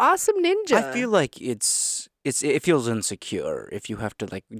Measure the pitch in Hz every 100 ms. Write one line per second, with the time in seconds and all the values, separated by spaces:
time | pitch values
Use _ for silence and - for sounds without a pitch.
0 | 269 381 - 403 339 403 403 226 269 247
1 | 247 202 139 - 123 110 - - - -
2 | - _ 135 - 147 143 175 151 117 113
3 | - 101 - 95 76 67 50 101 - 104
4 | 107 - 98 95 _